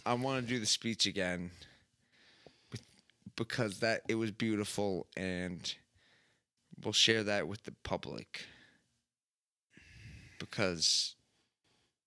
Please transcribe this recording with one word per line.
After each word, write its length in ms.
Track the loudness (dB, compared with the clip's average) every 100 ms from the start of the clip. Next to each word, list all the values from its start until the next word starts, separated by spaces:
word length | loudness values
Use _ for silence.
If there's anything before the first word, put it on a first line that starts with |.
I 100 | 0
wanna 280 | 2 2 0
do 160 | 0 0
the 80 | 2
speech 400 | 0 0 0 0
again 440 | 2 0 -2 -6 -12 -20 -20 _ _ _ _ -20 -20 -20 -20 _
be-, 80 | -16 -16 _ _ _ -10 -4
because 420 | -2 0 0 2
that, 220 | 2 2 2
it 60 | 0
was 140 | 0
beautiful, 760 | 0 0 0 0 0 0 0 -4 -4
and 580 | -4 -2 -4 -6 -8 -10 _ _ _ _ _ _ _ _ _ -10
we'll 100 | 0
share 300 | 4 6 6
that 220 | 2 0 0
with 180 | -6
the 80 | -12 -12
public. 640 | -4 -4 -4 -10 -10 -14 -14 -18 -20 _ _ _ _ _ _ _ _ _ _ -20 -20 -20 -18 -18 -16 -14
Because 760 | -8 2 2 4 4 4 2 -6 _ _ _ _ _ _ _ _